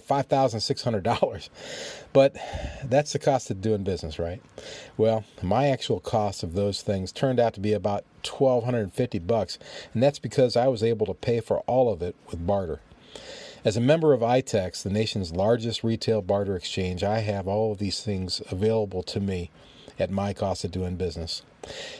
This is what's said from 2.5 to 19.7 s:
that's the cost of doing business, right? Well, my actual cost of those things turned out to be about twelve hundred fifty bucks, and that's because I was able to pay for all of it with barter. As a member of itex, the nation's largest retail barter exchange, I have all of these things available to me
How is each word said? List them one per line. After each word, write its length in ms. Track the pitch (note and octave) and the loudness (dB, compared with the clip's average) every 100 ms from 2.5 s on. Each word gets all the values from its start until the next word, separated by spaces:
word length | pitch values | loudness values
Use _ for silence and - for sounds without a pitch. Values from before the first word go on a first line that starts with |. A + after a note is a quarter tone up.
| - - - | -8 -8 -8
that's 300 | C3+ C3 D3 | 0 2 2
the 60 | C#3 | 0
cost 300 | - C3 - | 2 2 0
of 120 | G2 | -2
doing 220 | G#2 G#2+ | 0 0
business, 360 | G2 F2+ D#2 D2 | 0 -2 -4 -4
right? 220 | E2+ F2+ - - - - - - | -4 -6 -12 -18 -16 -16 -8 2
Well, 280 | A2 A2 G#2 - | 4 4 -2 -6
my 280 | F2+ G#2+ C#3+ | 0 4 4
actual 300 | - - G#2 | 2 0 -2
cost 440 | - A2+ G#2 G2 | 0 0 0 -2
of 100 | F2+ | -4
those 300 | E2+ G2+ G2 | 0 0 -2
things 280 | - G2 F#2 | -2 -2 -4
turned 280 | - C3+ B2+ | -2 0 4
out 160 | A#2 G#2 | 2 2
to 40 | |
be 140 | G2+ | 0
about 300 | G#2 G2+ G2+ - _ | 0 0 -2 -6 _
twelve 440 | - - C3+ B2 A#2 | -8 2 4 4 2
hundred 280 | A#2+ G2 | 0 -2
fifty 240 | - B2 G#2 | -2 -2 -2
bucks, 400 | E2+ A2+ G2 - - - - A2+ | 0 0 0 -6 -14 -16 -8 2
and 80 | |
that's 160 | C3+ C#3+ | 2 2
because 360 | B2 - B2 A#2 | -2 2 4 4
I 120 | B2+ | 2
was 160 | A#2+ | 2
able 240 | A2+ A2+ G#2 | 2 2 -2
to 80 | F#2 | -2
pay 240 | - A#2 | -2 0
for 220 | - G#2 | 0 -2
all 300 | - B2 B2 | 2 2 2
of 120 | F2+ | 2
it 120 | F2 - - | -4 -8 -12
with 160 | E2+ E2+ | -6 -2
barter. 360 | G2+ F2+ D2 - - - - - - - - - | 0 -2 -6 -10 -20 -20 -20 -18 -16 -18 -4 0
As 100 | G#2+ | 2
a 60 | |
member 320 | A#2+ D#3+ D#3 | 4 4 6
of 80 | B2+ | 4
itex, 640 | A2+ B2+ B2+ A2 F#2 - | 4 2 2 0 -2 -4
the 60 | G2+ | -2
nation's 440 | G2+ G#2+ A2 F2+ | 0 0 -2 -4
largest 500 | E2 G2+ A#2+ A#2 A2+ | 0 2 2 0 -2
retail 380 | A2+ A2+ - A2 | -2 -2 0 0
barter 340 | F#2 G2+ G2 F#2 | 2 0 0 -4
exchange, 480 | - - F#2 F2+ | -6 -4 -4 -2
I 160 | G2 A2 | 0 0
have 260 | G#2+ G2+ F#2 | 0 -2 -2
all 280 | G2+ A2 | 0 0
of 40 | G2+ | -2
these 240 | G2+ - | -4 -4
things 400 | - G2 F#2 - - | -4 -4 -4 -6 -6
available 540 | F#2 A2 A2+ G#2 F#2+ | 0 2 2 0 -4
to 160 | F2+ A2 | -6 -2
me 300 | G2 F#2 F2 - - | -2 -2 -6 -12 -20